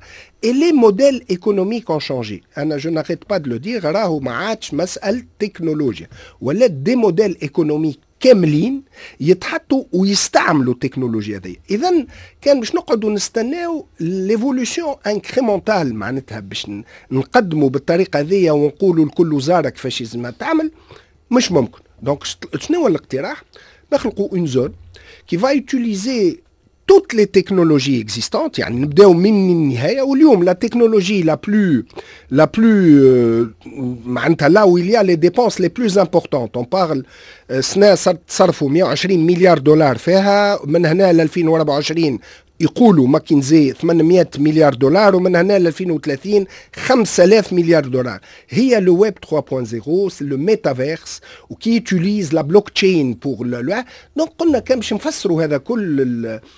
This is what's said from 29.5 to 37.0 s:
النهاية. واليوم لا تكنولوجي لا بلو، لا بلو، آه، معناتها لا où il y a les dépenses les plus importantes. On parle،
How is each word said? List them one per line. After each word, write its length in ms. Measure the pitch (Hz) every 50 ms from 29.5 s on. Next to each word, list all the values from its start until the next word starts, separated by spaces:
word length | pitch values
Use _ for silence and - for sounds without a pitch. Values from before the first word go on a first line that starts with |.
النهاية. 520 | 175 165 156 143 127 117 127 165 240 277 269
واليوم 420 | 277 277 269 320 311 247 185 175
لا 80 | 185 180
تكنولوجي 720 | 180 - 233 - 240 233 226 220 208 185 180 214 196 165
لا 120 | 160 151
بلو، 480 | - - 208 208 214 202 180 151 117 - - - - - - - - - -
لا 140 | 127 139 156
بلو، 640 | 151 - 220 220 226 220 202 185 165 147 143 135 131
آه، 420 | 127 123 120 117 113 117 117 110 110 _ - - - 143 131 123 123 120 113
معناتها 440 | 123 123 123 123 147 165 165 160 143
لا 160 | 170 214 214
où 140 | 190 175 175
il 120 | 175 185
y 60 | 220
a 60 | 233 202
les 140 | 185 175
dépenses 420 | 160 160 175 175 240 247 214 - -
les 80 | 185 165
plus 300 | - - 247 214 180 202
importantes. 580 | 185 165 - 170 - - - 139 120 107 -
On 80 | 123 120
parle، 380 | - - 190 185 156 151 135